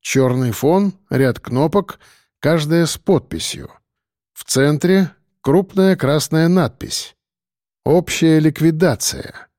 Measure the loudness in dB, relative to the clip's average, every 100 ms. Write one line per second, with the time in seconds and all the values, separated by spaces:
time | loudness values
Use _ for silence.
0 | -2 0 0 0 -2 -2 0 2 0 -4
1 | _ 0 0 -2 -6 -2 0 -2 -4 -14
2 | _ _ _ _ -2 0 0 0 0 -4
3 | 0 0 0 -10 -8 -10 -16 -20 _ _
4 | _ _ _ -20 -6 0 0 2 2 2
5 | 0 _ _ _ 0 0 0 0 2 2
6 | 0 0 0 0 2 2 0 -4 -12 -10
7 | -12 _ _ _ _ _ _ _ 0 0
8 | 0 0 2 4 2 2 0 2 0 0
9 | -4 -6 -12 -16 -20